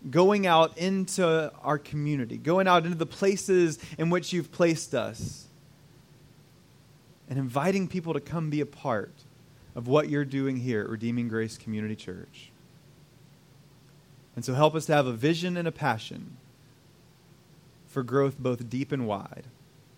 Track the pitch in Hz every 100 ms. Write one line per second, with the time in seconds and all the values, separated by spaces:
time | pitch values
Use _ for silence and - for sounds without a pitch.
0 | 139 139 185 208 190 165 160 - 180 190
1 | 185 - 175 160 156 - 135 151 - 151
2 | 147 147 117 117 127 180 190 180 165 170
3 | 160 - 196 196 - 185 170 151 - 156
4 | 160 180 160 180 151 - 170 160 - 131
5 | 107 110 - - - - - - - -
6 | - - - - - - - - - -
7 | - - - 135 131 127 165 196 180 185
8 | 160 143 - 165 156 151 143 - 143 110
9 | - - - - - - - - 120 143
10 | 151 147 139 135 135 131 127 110 104 113
11 | 117 120 120 113 110 - - 107 107 107
12 | - 90 - - - - - - - -
13 | - - - - - - - - - -
14 | - - - - 117 127 151 156 - 147
15 | 127 117 143 165 180 175 170 - 135 110
16 | - - - - - - - - - -
17 | - _ - - _ - - - - 139
18 | 123 135 139 131 127 123 120 123 135 139
19 | 117 101 120 - - - - - -